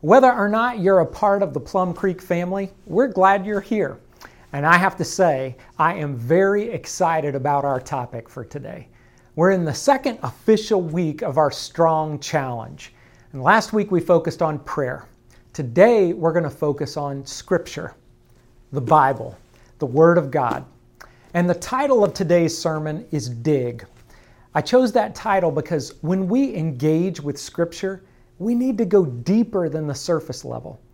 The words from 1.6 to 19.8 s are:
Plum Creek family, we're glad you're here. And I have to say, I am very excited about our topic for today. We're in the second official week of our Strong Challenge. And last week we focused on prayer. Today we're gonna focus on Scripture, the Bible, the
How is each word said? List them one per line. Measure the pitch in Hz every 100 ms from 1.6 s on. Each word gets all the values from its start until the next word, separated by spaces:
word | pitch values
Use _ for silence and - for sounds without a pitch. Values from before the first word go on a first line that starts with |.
Plum | - 196 180
Creek | 170 196 180
family, | - 175 175 196 196 -
we're | - 170 262
glad | 185 190 196 190
you're | 208
here. | 196 220 165 - _ _ - - -
And | 143 147
I | 175
have | 190 185
to | 170
say, | - 180 135 131 123 - -
I | 160
am | 180 147 127
very | 117 165 190 202 220
excited | 180 - - 175 160 147
about | 139 139 143
our | 143 131
topic | - 139 120 120 -
for | -
today. | 113 147 131 - - _ _ _ _ -
We're | 175
in | 190
the | 165
second | 127 - 269 269 226
official | - - - 214 214 208
week | 170 160 165 147
of | 185 135
our | 151
Strong | - - - 165 160 156 147
Challenge. | - 156 131 120 113 143 - _ _ _ _
And | 139
last | 127 220 214
week | 214 208
we | 180
focused | 165 170 170 -
on | 160 151
prayer. | - - 131 131 - _ _ - _
Today | - 131 117 214 233 180
we're | 202 165
gonna | 165 160
focus | - 147 143 143 -
on | 143 139
Scripture, | 135 - - 180 - - - - _ _ _ _ _ _ _
the | 135
Bible, | 120 156 135 131 120 - _ _ -
the | _